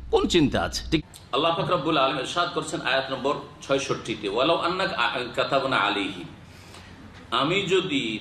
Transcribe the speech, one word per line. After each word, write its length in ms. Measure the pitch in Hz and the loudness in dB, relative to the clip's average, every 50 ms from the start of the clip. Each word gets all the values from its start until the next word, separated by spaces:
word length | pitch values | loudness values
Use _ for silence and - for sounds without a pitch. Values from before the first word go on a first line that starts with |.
| - - | -6 2
কোন 160 | - 370 403 | 4 4 4
চিন্তা 360 | 202 - 175 147 113 113 95 87 | 6 6 6 6 6 4 2 0
আছে? 220 | 90 - - - - | 0 -2 -6 -4 0
ঠিক 140 | - - - - - - - - - | -2 -2 -2 -4 -18 -20 -12 -4 -2
আল্লাহ 240 | 135 160 170 165 | 0 2 2 0
পাক 140 | 196 165 151 | 0 0 0
রব্বুল 280 | 180 160 139 160 160 143 | 0 0 2 2 2 4
আলামিন 220 | 131 139 151 135 | 2 2 2 -2
ইরশাদ 280 | 123 - - 175 175 160 - | -4 -4 -2 -2 -2 0 -2
করছেন 260 | 160 - - 170 151 | -4 -4 -4 -6 -4
আয়াত 320 | - 127 131 135 131 131 135 | -2 0 0 0 0 -2 -6
নম্বর 220 | 120 123 143 143 143 - - - - - | -2 0 0 0 0 -4 -12 -16 -16 -2
ছয়ষট্টিতে, 680 | - 139 139 - - 120 - - 120 107 - 107 98 | 0 0 0 2 0 -4 -4 -2 -6 -6 -4 -2 -2
"ওয়ালাউ 280 | 98 117 135 160 170 | 0 2 4 4 4
আন্না 300 | - - 170 185 185 190 180 - - 117 117 139 127 123 113 - | 2 2 0 0 0 -2 -2 0 0 0 0 0 -2 -4 -4 -2
কাতাবনা 400 | 135 123 - 143 135 131 131 131 | -2 0 2 2 2 2 2 2
আলাইহিম", 520 | 104 98 104 101 101 98 101 - 90 82 - - - - - - - - - - - - - - - - - - - - - | 2 2 2 2 0 -2 -2 -4 -8 -10 -12 -14 -18 -20 -20 -20 -20 -20 -18 -18 -18 -18 -18 -18 -18 -18 -18 -18 -18 -10 -4
আমি 320 | 123 123 135 156 185 202 190 | 0 0 2 2 2 2 2
যদি 560 | 165 190 185 - 151 143 131 117 113 110 104 | 4 2 2 2 2 -2 0 0 -2 -4 -4